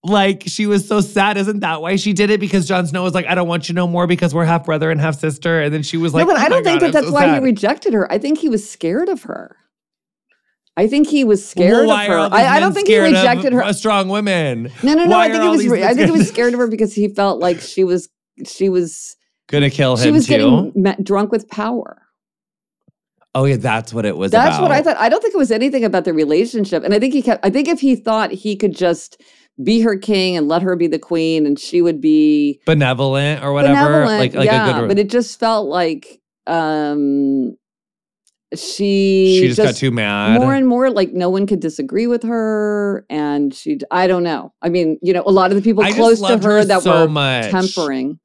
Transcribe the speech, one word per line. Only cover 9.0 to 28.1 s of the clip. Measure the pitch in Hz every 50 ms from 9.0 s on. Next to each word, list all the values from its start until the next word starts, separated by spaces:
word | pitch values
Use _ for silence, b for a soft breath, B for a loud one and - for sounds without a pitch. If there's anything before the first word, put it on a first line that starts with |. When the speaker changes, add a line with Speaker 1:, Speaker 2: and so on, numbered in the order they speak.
| 359 370
Speaker 2:
of | 381 247 -
her. | - - - - - - _ _ _ _ _ _ _ _ _ _ _ _ _ _ _ _ _ _ _ _ _ _ _ _
I | - 196
think | 220 262 285 302 302
he | 302 294 269
was | 220 208 196 -
scared | - - - 185 185
Speaker 1:
Well, | 220 233
Speaker 2:
of | 226 220
Speaker 1:
why | 214 208 208
are | 208
Speaker 2:
her. | 180 165
Speaker 1:
all | 160 151
these | - 214
Speaker 2:
I, | 247 262 269
I | 311
don't | 330 -
Speaker 1:
men | -
Speaker 2:
think | 403 403 269
he | 220
Speaker 1:
scared | - - -
of |
Speaker 2:
rejected | 285 185 285 - 240 - - 262
her. | 247 247
Speaker 1:
a | - 202 196
strong | - - 220 208 202 190 185
women? | 196 208 208 208 190 175 156 143 123 113 117 120 - -
Speaker 2:
No, | - 262 302
no, | 320 349
no, | 349
Speaker 1:
Why | - 359 339
Speaker 2:
I | 320
think | -
Speaker 1:
are | 330
Speaker 2:
he | 339
Speaker 1:
all | 339
Speaker 2:
was | 330 302
Speaker 1:
these | 247 -
Speaker 2:
re-, | 240 196
Speaker 1:
men | 190 208
Speaker 2:
I | 247
think | 247
he | -
Speaker 1:
scared? | - 330 320
Speaker 2:
was | 202 -
scared | - - 240 240 240
of | 240
her | 247 233
because | 220 214 220 202 208
he | 208 202 202
felt | 202 196 202 196 175 117
like | 170 180 175 160
she | - - - 190 190
was, | 180 180 180 170 - _ _ _ _ _ - -
she | - - - 190 196
was | 185 180 175 160 - - - - - _ _ _ _ _ _ _
Speaker 1:
Gonna | - 147 143 139
kill | 135 - 143 131 127 113
Speaker 2:
she | 123 302
Speaker 1:
him | 302
Speaker 2:
was | 311 247
getting | 226 294 269 277 277 247 226 190 -
Speaker 1:
too? | - 202
Speaker 2:
ma-, | 185 196 - -
drunk | 196 196 196 196 208 202
with | 226 220 202 _
power. | - 214 208 220 247 240 - - - _ _ _ _ _ _ _ _ _ _ _ _ _ _ _ _ _ _ _ _ _ _ _ _ _ _ _ _
Speaker 1:
Oh, | 131 135
yeah, | 139 135
that's | 117 104 127 110 113 110 -
what | 110 117 107
it | 104 90
was | 76 95 98
Speaker 2:
That's | - 220 254 311 - -
what | 370 339
I | 285 285
Speaker 1:
about. | 302 320 -
Speaker 2:
thought. | -
I | 214 240
don't | 294 440
think | 427 440 381
it | 381
was | 277 196
anything | 226 214 247 277 262 269 226
about | 208 180 185 160
the | 185 165
relationship. | 156 156 143 151 165 226 233 - 226 202 - 185 160
And | - - 202
I | 214
think | 220 269
he | 254 285
kept, | 240 247 220 - -
I | 196
think | 196 269 294 302
if | 339 254
he | - 277 254
thought | - - 226